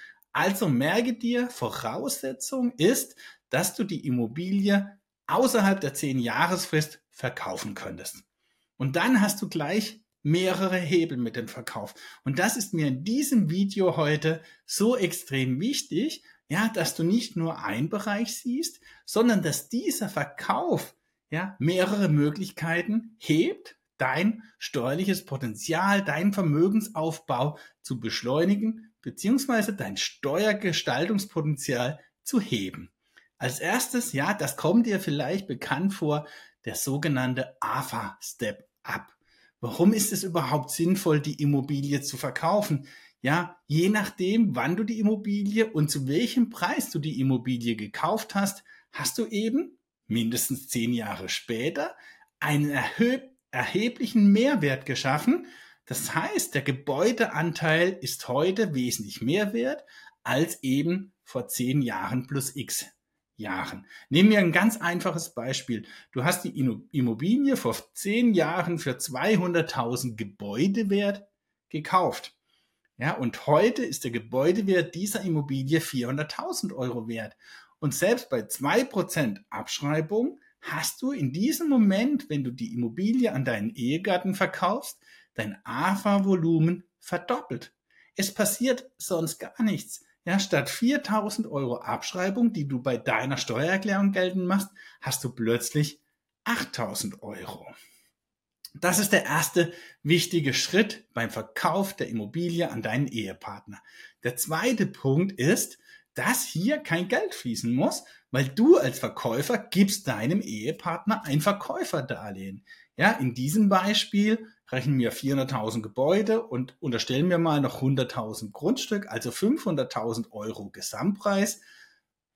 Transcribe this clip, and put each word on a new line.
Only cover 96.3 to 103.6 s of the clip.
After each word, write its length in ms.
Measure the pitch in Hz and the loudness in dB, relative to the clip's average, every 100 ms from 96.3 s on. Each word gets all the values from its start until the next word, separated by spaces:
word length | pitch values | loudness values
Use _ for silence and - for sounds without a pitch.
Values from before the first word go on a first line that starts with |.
| _ | _
achttausend 800 | - 233 - - 104 98 104 - | -4 -4 -4 -6 -6 -4 -6 -8
Euro. 420 | - 90 90 - - - - _ _ _ _ _ _ _ - | -12 -12 -12 -14 -16 -20 -20 _ _ _ _ _ _ _ -20
Das 260 | - 175 202 | -4 0 2
ist 140 | 196 | 4
der 100 | 190 | 2
erste 480 | - 151 160 180 160 - - - | 2 0 2 2 2 -2 -18 -6
wichtige 500 | 147 170 170 175 139 | 2 4 4 0 2
Schritt 540 | - - 190 214 - _ | 0 2 2 2 -2 _
beim 160 | - 113 | -4 -4
Verkauf 680 | 113 110 - 175 175 196 - | -4 -8 -2 0 0 -2 -4
der 140 | 131 | -6
Immobilie 600 | 113 104 160 175 170 165 | -6 -6 -4 -2 -2 -2
an 120 | 117 | -4
deinen 260 | 110 120 135 | -2 0 0
Ehepartner. 760 | 120 95 95 - 98 | -2 -6 -10 -14 -14